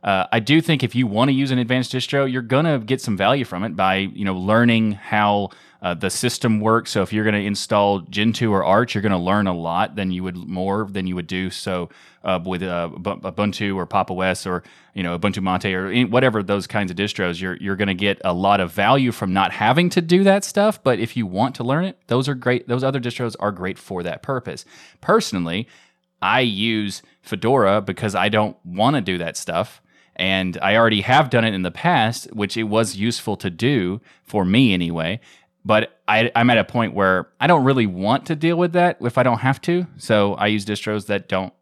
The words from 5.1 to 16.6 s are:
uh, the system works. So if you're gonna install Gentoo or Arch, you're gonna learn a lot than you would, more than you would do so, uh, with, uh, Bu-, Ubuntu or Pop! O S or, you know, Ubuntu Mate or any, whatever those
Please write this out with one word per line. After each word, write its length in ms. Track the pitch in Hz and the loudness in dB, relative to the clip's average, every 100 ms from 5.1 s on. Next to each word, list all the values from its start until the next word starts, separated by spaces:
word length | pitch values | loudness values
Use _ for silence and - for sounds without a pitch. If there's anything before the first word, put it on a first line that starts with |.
| 107 104 104 98 - _ _ | 0 2 2 -2 -10 _ _
uh, 120 | 92 87 | -6 -4
the 140 | 98 | -4
system 500 | - 123 - 120 110 | -2 -4 -2 0 0
works. 320 | 107 113 - | 2 0 0
So 100 | 107 | -2
if 100 | 92 | 0
you're 140 | 107 107 | 0 0
gonna 120 | 104 | 0
install 600 | 101 101 - 107 101 98 | -2 -6 0 2 2 0
Gentoo 500 | 82 95 110 110 117 | -4 0 0 2 0
or 120 | 98 | 2
Arch, 320 | 90 101 123 110 | 4 2 2 -2
you're 60 | |
gonna 180 | 101 92 | 0 0
learn 260 | 90 101 98 | 0 0 0
a 60 | |
lot 420 | 87 82 85 104 101 | -2 -4 -2 -2 -4
than 160 | 95 | -4
you 120 | 90 | -4
would, 140 | 92 90 | -6 -10
more 500 | - 92 95 104 104 | -10 -6 -4 -2 -4
than 180 | 98 92 | -4 -4
you 80 | 90 | -6
would 120 | 82 | -6
do 220 | 92 92 | -4 -6
so, 400 | - - 90 85 - - _ | -6 -6 -6 -6 -12 -20 _
uh, 160 | - 92 90 | -4 -2 -2
with, 180 | 90 | -6
uh, 260 | 92 87 85 - | -4 -4 -6 -6
Bu-, 220 | 90 98 | -8 -6
Ubuntu 580 | 95 90 104 95 104 95 | -8 -4 -4 -2 -6 -4
or 100 | 85 | -2
Pop! 240 | 101 90 | -2 -2
O 100 | 90 | -2
S 240 | 92 90 95 | -2 -2 -4
or, 160 | 90 - - _ | -6 -6 -20 _
you 100 | - | -6
know, 140 | 90 87 | -4 -2
Ubuntu 240 | 101 98 | -2 -2
Mate 320 | 95 92 101 92 | -2 0 0 -4
or 120 | 95 | -2
any, 160 | 113 120 | 0 2
whatever 360 | 123 131 110 | 4 2 0
those 240 | 98 101 | -2 -2